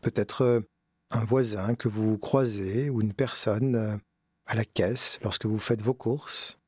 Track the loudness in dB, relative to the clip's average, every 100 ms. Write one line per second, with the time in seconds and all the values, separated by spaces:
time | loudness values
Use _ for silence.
0 | 0 -2 -2 2 2 2 -2 _ _ _
1 | _ -4 2 2 2 0 -2 0 -2 0
2 | 0 0 2 2 2 -2 -2 -2 -2 0
3 | -2 0 -2 0 0 2 2 0 0 -4
4 | _ _ _ _ -4 -2 0 0 0 2
5 | -2 -2 -4 -2 0 -2 0 0 2 0
6 | 0 -2 -4 -10 -10 -14